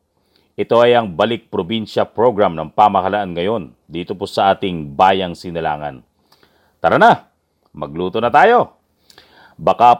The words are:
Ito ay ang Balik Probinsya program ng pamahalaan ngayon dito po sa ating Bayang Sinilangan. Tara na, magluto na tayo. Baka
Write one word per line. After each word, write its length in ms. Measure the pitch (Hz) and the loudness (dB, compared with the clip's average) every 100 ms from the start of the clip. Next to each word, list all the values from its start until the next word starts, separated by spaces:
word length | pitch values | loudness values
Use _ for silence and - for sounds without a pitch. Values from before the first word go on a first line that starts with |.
| _ _ _ _ _ - | _ _ _ _ _ -8
Ito 240 | 101 117 | 0 4
ay 160 | 120 120 | 4 4
ang 160 | 110 80 | 0 -2
Balik 320 | 107 117 _ | -2 -2 _
Probinsya 560 | 101 85 110 104 120 | -6 -4 -6 -6 -4
program 480 | 101 - 123 101 98 80 | -4 0 0 2 0 -2
ng 160 | 78 - | -6 2
pamahalaan 560 | 107 98 92 104 95 | 2 2 -2 -2 -4
ngayon 400 | 85 92 113 76 _ _ | -4 -4 -4 -8 _ _
dito 240 | 82 87 | -12 -10
po 140 | 92 101 | -10 -6
sa 260 | - 98 | 0 0
ating 380 | 92 98 85 71 | 0 -4 -8 -6
Bayang 420 | 69 92 95 92 | 0 2 2 -4
Sinilangan. 720 | 82 92 85 80 73 73 65 _ _ _ _ _ _ _ _ | -10 -12 -8 -6 -6 -10 -14 _ _ _ _ _ _ _ _
Tara 160 | 82 127 | 0 4
na, 320 | 226 170 - _ _ _ _ | 4 2 -4 _ _ _ _
magluto 480 | 78 73 78 92 107 | -14 -12 -8 -6 -4
na 80 | 120 | 0
tayo. 480 | 143 196 240 147 _ _ _ _ _ _ _ _ - | 4 4 4 -2 _ _ _ _ _ _ _ _ -6
Baka 400 | 82 - 120 120 | -2 4 4 4